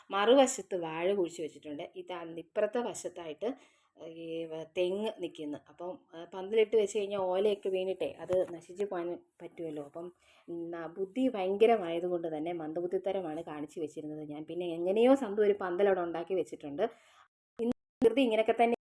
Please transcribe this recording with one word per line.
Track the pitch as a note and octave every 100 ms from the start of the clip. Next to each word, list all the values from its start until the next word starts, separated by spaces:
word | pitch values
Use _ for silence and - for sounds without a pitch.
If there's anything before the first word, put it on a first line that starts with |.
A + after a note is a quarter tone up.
| -
മറുവശത്ത് | G3 G#3+ C#4 B3+ G#3+ - F#3
വാഴ | E3 D#3+ F3+
കുഴിച്ച് | G3+ E3 E3+
വെച്ചിട്ടുണ്ട്. | D3 D3 D3+ D3 F3
ഇത് | F#3 F3
അന്ന് | F3 E3 E3
ഇപ്പുറത്തെ | D#3+ G#3+ G#3 A#3+
വശത്തായിട്ട് | A3+ D#3+ F3 F3+ E3 D3 A3+ C4+ _ _ _ - D#3+
ഈ | E3 E3 E3
വ-, | E3 D#3+ D#3+
തെങ്ങ് | F3+ F3+ G3 A3 G#3
നിൽക്കുന്നു. | E3+ - D3+ C#3+ -
അപ്പം, | D3 F3 - _
ആ, | D#3+
പന്തലിട്ട് | E3+ F#3+ F#3+ A3 G#3+ A3+
വെച്ച് | G3+ G#3+
കഴിഞ്ഞാൽ | G3+ G3+
ഓലയൊക്കെ | F#3 F#3 G#3+ G3 G3
വീണിട്ടേ | F#3+ F#3+ F#3 D3 -
അത് | E3 F#3 F3+
നശിച്ച് | E3 - F3+
പോകാൻ | G3+ F#3 F3 F3 _ -
പറ്റുമല്ലോ. | E3+ E3+ E3 D3+
അപ്പം, | C#3+ E3 F3+ - _ _ - E3+ E3+
ന-, | E3+ D#3+
ബുദ്ധി | F#3+ F#3+ B3+ C4
ഭയങ്കരമായതുകൊണ്ട് | G#3+ F#3 G3+ A3 A3 E3 E3+ F3+ F3 E3+
തന്നെ | D#3 E3
മന്ദബുദ്ധിത്തരമാണ് | F3 D#3 E3 F3 F#3 F#3+ G3 E3 D#3
കാണിച്ച് | E3 D3+ C#3+ F3+
വെച്ചിരുന്നത് | D3+ D#3 D3+ D3+ D3+
ഞാൻ. | D3
പിന്നെ | D#3 E3+ F3
എങ്ങനെയോ | E3 F3 G#3+ B3
സന്തു | C#4 G#3+ G#3
ഒരു | G#3 G3+
പന്തൽ | F#3 F3 G3
അവിടെ | F#3
ഉണ്ടാക്കി | E3+ E3 E3+
വെച്ചിട്ടുണ്ട്. | F#3 D3+ D3 D3 C#3+ A#3 - _ - _ _ _ -
ഇന്ന് | A#3 - _
പ്രകൃതി | - A3+ A#3
ഇങ്ങനെയൊക്കെ | B3 A3 A3 A3+
തന്നെ | A#3 -